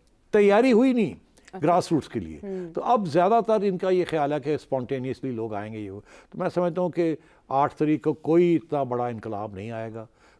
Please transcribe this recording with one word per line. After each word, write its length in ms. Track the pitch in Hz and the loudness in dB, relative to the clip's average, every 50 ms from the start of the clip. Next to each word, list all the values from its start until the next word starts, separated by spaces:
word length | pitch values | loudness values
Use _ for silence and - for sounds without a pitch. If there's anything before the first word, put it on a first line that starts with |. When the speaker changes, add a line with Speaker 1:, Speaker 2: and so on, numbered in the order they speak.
| _ _ _ _ _ _ | _ _ _ _ _ _
Speaker 1:
तैयारी 380 | - 214 208 202 196 214 240 262 | 2 4 6 6 6 6 6 6
हुई 240 | 240 208 262 269 247 | 6 6 6 4 4
नहीं 200 | 240 208 143 90 | 2 0 0 -2
Speaker 2:
अच्छा। 440 | - _ _ _ _ _ - - 190 | -8 _ _ _ _ _ -18 -10 -2
Speaker 1:
ग्रासरूट्स 500 | 143 165 170 180 165 - 170 139 - - | 2 2 4 2 2 2 0 0 0 -2
के 120 | - 117 | -6 -6
लिए। 200 | 90 80 78 76 - | -6 -6 -12 -12 -10
Speaker 2:
हम्म। 280 | 196 190 185 180 165 | -10 -8 -8 -10 -8
Speaker 1:
तो 80 | 160 - | -8 -6
अब 260 | - 226 240 233 202 | 0 0 0 0 0
ज़्यादातर 580 | 165 127 175 175 196 226 233 202 - 220 214 196 | 0 2 2 4 4 4 2 2 2 0 0 2
इनका 260 | 202 185 170 - 185 | 0 -2 -2 0 0
ये 140 | 185 180 170 | 0 0 0
ख्याल 280 | - 160 160 143 143 | 0 0 -2 0 0
है 80 | 147 151 | -2 -2
कि 180 | 123 147 151 135 | -2 -2 -4 -4
स्पॉन्टेनियसली 720 | - - 135 131 123 110 139 131 123 131 120 - - 135 | -4 -4 -4 -4 -4 -4 -6 -6 -4 -6 -8 -6 -6 -8
लोग 240 | 123 110 113 113 107 | -6 -6 -6 -6 -6
आएंगे, 240 | 101 104 107 110 110 | -8 -8 -8 -10 -10
ये 120 | 104 98 | -10 -10
वो। 100 | 95 104 | -12 -14
तो 380 | - _ - - - _ - - | -16 _ -20 -20 -20 _ -10 -6
मैं 100 | 180 170 | -6 -4
समझता 340 | - - 180 175 156 185 | -2 -2 -2 -2 -2 -2
हूँ 80 | 180 175 | -4 -4
कि 260 | 139 175 170 165 156 - _ _ _ _ _ - | -2 -2 -2 -2 -2 -4 _ _ _ _ _ -4
आठ 220 | 131 135 143 139 | 0 0 0 0
तारीख 320 | - - 156 151 156 - - | 0 -2 0 0 0 0 0
को 80 | 151 | -4
कोई 420 | 151 - - 143 160 170 180 175 165 | -4 -4 -2 2 4 4 4 4 2
इतना 300 | 151 - - 147 143 139 | 0 0 -2 -4 -4 -2
बड़ा 240 | 123 123 120 120 123 | -2 -2 -4 -4 -4
इनकलाब 460 | 117 110 104 117 107 101 107 107 101 | -6 -8 -8 -8 -8 -8 -8 -8 -10
नहीं 160 | 92 101 113 | -10 -10 -10
आएगा, 380 | 117 113 113 113 110 113 110 - _ _ _ _ _ _ | -8 -10 -10 -10 -12 -14 -16 -16 _ _ _ _ _ _